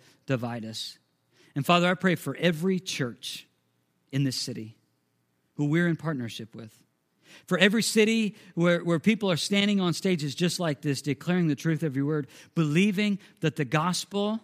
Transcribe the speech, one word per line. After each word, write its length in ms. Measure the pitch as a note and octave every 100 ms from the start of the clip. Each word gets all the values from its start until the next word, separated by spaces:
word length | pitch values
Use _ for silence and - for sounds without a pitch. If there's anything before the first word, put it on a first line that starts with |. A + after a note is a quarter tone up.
| _ _ -
divide 380 | C3 A#2 A#2+
us. 340 | A2 A2+ - - _ _ _ _ _
And 100 | C#3+
Father, 240 | C#3+ F3 F3
I 60 |
pray 200 | F#3 F#3
for 200 | E3 - C3+
every 440 | E3+ D#3 F#3 F#3
church 680 | - - B2+ G#2+ - - - _ _ _ _ _ _
in 140 | C3+
this 120 | C3+ B2
city 400 | - A#2 A2 - _ _ _ _ _ _ _ -
who 100 | D3
we're 200 | D#3+ F3
in 100 | D#3+
partnership 580 | D#3 C#3+ A#2 - A2
with. 220 | A2+ A2 - _ _ _ _ _ - -
For 120 | F3
every 240 | G3 A3+
city 540 | - A3+ G#3+ A3+ G#3 - -
where, 280 | - F3 F3
where 160 | E3+ E3+
people 320 | G3 A3 G3
are 60 | D#3
standing 440 | - G3+ G3+ G3+
on 120 | F3+
stages 420 | D#3+ F#3+ F3 C#3+
just 240 | - F3 F3
like 220 | E3+ C#3+
this, 220 | D3+ C3+
declaring 460 | - C3+ - F3+ E3
the 60 |
truth 280 | C#3 D#3+ D#3
of 120 | D#3+
your 120 | C3 C#3+
word, 200 | D#3 D3 - -
believing 640 | - D3+ D#3 G3+ F#3+ G#3 G3 - _
that 160 | D#3+ -
the 80 |
gospel 760 | B2+ D#3 E3+ F3 - G3+ G#3 A3